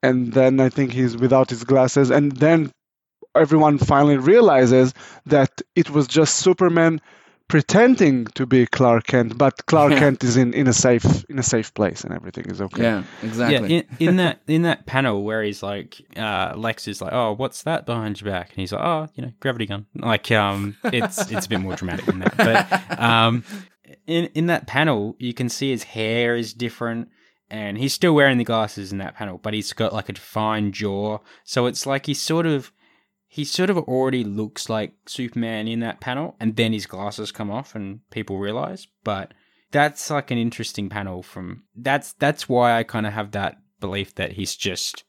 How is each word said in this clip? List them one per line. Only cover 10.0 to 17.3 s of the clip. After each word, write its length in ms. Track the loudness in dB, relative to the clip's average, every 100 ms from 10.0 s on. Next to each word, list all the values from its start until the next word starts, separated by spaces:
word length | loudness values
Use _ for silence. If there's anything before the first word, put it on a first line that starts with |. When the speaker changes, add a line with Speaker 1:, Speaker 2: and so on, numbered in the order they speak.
| 4 2
Speaker 1:
is 140 | 2 2
in, 160 | 2
in 140 | 2 2
a 60 |
safe, 520 | 4 4 4 4 0 -2
in 80 | -4
a 40 |
safe 300 | -2 -2 -4
place 300 | -2 -2 -2
and 100 | -10
everything 320 | -12 -12 -12 -12
is 160 | -8
okay. 220 | -8 -2
Speaker 2:
Yeah, 200 | -2 -2 -6 -12
exactly. 500 | -10 -4 0 0 2 -2
Speaker 3:
Yeah, 60 | -2 -2
in, 80 | 2
in 60 | 2
that, 240 | 2 -4 -2
in 140 | 0
that 220 | 0 -2 -4
panel 380 | -2 0 -2
where 180 | -4 -4
he's 180 | -4 -6
like, 380 | -8 -10 -12 -20 _ -10
uh, 360 | -6 -4 -4 -4
Lex 320 | -6 -6 -10
is 140 | -10
like, 120 | -6
"Oh, 200 | -2 -2